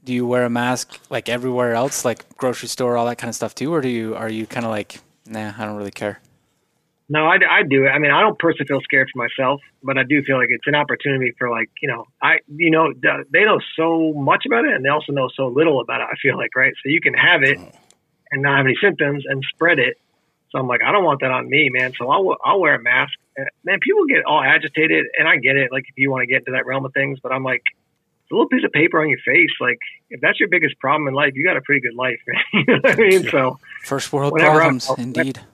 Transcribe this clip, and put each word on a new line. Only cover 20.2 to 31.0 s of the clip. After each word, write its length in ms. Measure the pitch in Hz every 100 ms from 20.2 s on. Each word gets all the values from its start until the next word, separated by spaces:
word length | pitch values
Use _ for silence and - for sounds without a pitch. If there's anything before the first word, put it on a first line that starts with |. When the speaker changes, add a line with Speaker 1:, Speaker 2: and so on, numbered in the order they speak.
| _ _ _
Speaker 2:
So 80 | 139
I'm 80 | 131
like, 140 | 120
"I 80 | 113
don't 100 | 202
want 160 | 175 139
that 100 | 131
on 180 | 127 123
me, 200 | 139 147
man." 220 | 123 127 127
So 100 | 127
I'll, 280 | 165 190 170
I'll 160 | - 202
wear 140 | 165 131
a 60 |
mask. 300 | 117 127 135 - _ -
Uh, 60 | 135 _ -
man, 120 | 190
people 240 | 262 415 320
get 180 | 233 -
all 160 | 151
agitated, 640 | 135 156 156 - 160 160 143 -
and 80 | 156
I 80 | 170
get 220 | - 139
it, 140 | 131
like, 120 | 131 131
if 80 | -
you 120 | 139
wanna 160 | 131 120
get 120 | 131
into 120 | -
that 120 | 127 123
realm 200 | 135 135
of 80 |
things, 260 | 139 139 135
but 100 | 127
I'm 100 | 131
like, 180 | 131 131 - _ _ _ _ _
it's 80 | _
a 40 | 190
little 120 | 262
piece 160 | 254
of 80 | 202
paper 280 | 147 170 170
on 80 | 156
your 100 | 127 -
face. 240 | 151 - -
Like, 180 | 127 117 - - _
if 120 | 127
that's 180 | 151 208
your 80 | 208
biggest 300 | 180 156 -
problem 280 | 135 151